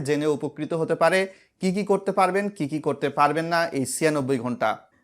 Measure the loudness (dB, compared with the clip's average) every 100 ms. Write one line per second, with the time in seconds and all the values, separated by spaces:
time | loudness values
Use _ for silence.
0 | 0 0 0 0 -4 -8 -6 -4 -2 2
1 | 4 4 0 -6 _ _ -2 0 0 0
2 | 0 2 2 2 -2 -4 -4 -2 -2 -2
3 | -2 2 2 2 -2 0 -2 -2 -4 0
4 | 0 0 0 -2 -4 -2 -2 -4 -10 _